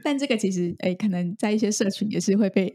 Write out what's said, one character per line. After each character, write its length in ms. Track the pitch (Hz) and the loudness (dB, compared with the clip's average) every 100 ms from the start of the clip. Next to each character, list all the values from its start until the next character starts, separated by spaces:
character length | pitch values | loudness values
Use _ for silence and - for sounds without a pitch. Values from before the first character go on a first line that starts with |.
但 140 | 302 285 | -2 0
这 100 | 277 | 0
个 80 | |
其 160 | 220 - | 0 0
实， 240 | 185 175 - | 0 -2 -2
诶， 160 | 185 | -2
可 140 | 180 214 | 0 0
能 260 | 180 175 202 | 0 -2 -2
在 140 | 214 | 0
一 80 | 214 | 0
些 120 | 208 | 0
社 200 | 214 196 | 0 -2
群 180 | - 214 | -2 -2
也 80 | 180 | -2
是 160 | 180 196 | 2 2
会 120 | 202 | 2
被 240 | 196 185 | 2 0